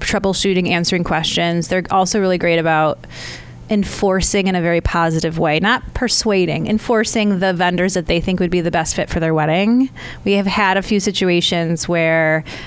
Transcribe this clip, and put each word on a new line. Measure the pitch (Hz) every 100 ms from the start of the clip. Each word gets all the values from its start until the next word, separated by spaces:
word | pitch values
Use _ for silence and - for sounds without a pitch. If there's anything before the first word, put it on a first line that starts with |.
troubleshooting, | - 208 196 180 196 180 180
answering | 175 175 185
questions. | 170 160 160 - 170 170 160
They're | 185 165
also | 190 185 214
really | 190 180
great | 170 165
about | 160 156 156 - - - - - - - -
enforcing | 208 190 - 202 190 175 202 190
in |
a | 185
very | 170 170
positive | - 175 165 160 160 160
way, | 165 156
not | 202 254 -
persuading, | - 247 - 220 196 170 147 -
enforcing | 214 - 226 226 226 208 185
the | 190
vendors | 175 180 180 185
that | 185 165
they | 170
think | 190 180
would | 180
be | 180
the | 170
best | 165 160
fit | - -
for | 175
their | 165
wedding. | 156 151 170 208 247 262 - - -
We | 196
have | 202 196
had | 214 196 190
a |
few | 190 208
situations | 202 185 180 175 - 170 165 165 -
where | 170 160 160 156 156 156 -